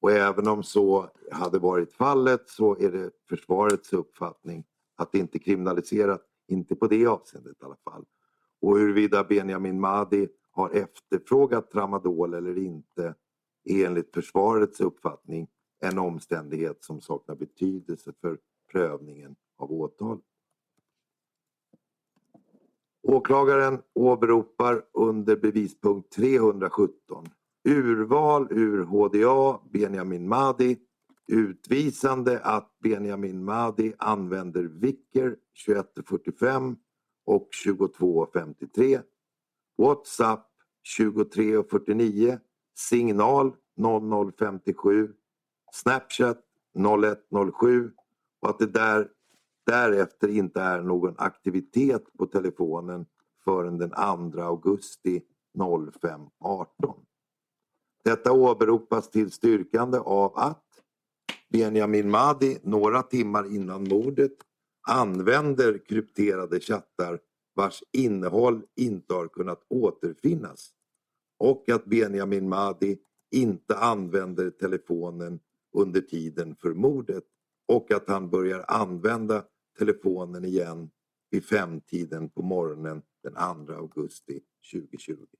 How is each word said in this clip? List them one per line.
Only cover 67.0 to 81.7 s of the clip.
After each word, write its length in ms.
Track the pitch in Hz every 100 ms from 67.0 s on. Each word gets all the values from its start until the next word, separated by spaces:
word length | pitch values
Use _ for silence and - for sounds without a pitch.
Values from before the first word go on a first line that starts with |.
| 87 85 _ _ _
vars 280 | - 98 - -
innehåll 680 | 127 127 98 92 92 123 117 107 -
inte 380 | 123 98 -
har 140 | 90 85
kunnat 360 | 90 92 87 _
återfinnas 1080 | 127 110 - 87 82 147 170 107 71 - _ _ _ _ _ _ _
och 300 | 120 135 -
att 160 | 117
Benjamin 640 | - 110 107 101 98 98 95
Mahdi 500 | 95 98 95 101 98 _ _ _
inte 460 | 127 123 90 _ 101
använder 760 | 120 107 92 95 92 90 92
telefonen 880 | - 95 90 _ 87 87 85 87 87 _ _ _
under 280 | - 101 92
tiden 560 | 90 85 80 80 82 76
för 180 | 87
mordet 500 | 82 127 139 117 95 - _ _ _ _
och 240 | 117 -
att 180 | 104 -
han 220 | 98 92
börjar 340 | 92 92 92 90
använda 760 | 107 101 90 95 117 110 107 - _ _ _
telefonen 640 | 107 101 101 92 90 90
igen 460 | 92 92 85 82 80 _ _ _ _
vid 140 | 104
femtiden 840 | - 104 90